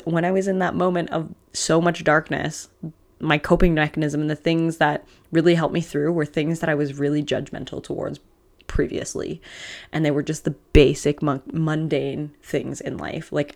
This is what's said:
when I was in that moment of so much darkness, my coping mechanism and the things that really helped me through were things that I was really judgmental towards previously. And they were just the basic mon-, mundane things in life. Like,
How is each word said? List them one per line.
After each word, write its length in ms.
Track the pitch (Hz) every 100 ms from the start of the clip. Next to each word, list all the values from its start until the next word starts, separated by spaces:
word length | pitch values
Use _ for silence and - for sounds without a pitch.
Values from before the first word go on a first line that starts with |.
when 200 | 165 165
I 60 | 175
was 160 | 190 196
in 140 | 185
that 160 | 180 -
moment 340 | 185 175 165
of 240 | 165 156 - _
so 280 | - - 165
much 240 | 170 165
darkness, 640 | 156 151 - - 147 - - _ 160 - _ -
my 180 | 156 151
coping 380 | - 170 180
mechanism 460 | 156 151 156 151 147
and 100 | 151
the 60 | 151
things 400 | 165 165 165 160
that 280 | 151 151 - - _
really 240 | 165 170 170
helped 180 | 156
me 60 | 170
through 320 | 165 143 147
were 120 | 170
things 360 | 147 165 151 165
that 100 | 160
I 60 | 147
was 240 | 147 143
really 220 | 143 147
judgmental 600 | 143 - 143 - - -
towards 380 | - 147 - - _ _ _ _ -
previously. 720 | - - - - - - 170 - - - - -
And 120 | 156
they 80 | 151
were 100 | 147
just 220 | 147 156
the 80 | - 143 _
basic 480 | 156 135 147 147 147
mon-, 220 | 151 139 -
mundane 800 | 160 156 156 160 143 139 139 147 -
things 380 | - 143 135 139
in 160 | - -
life. 360 | 76 - -
Like, 200 | 151 147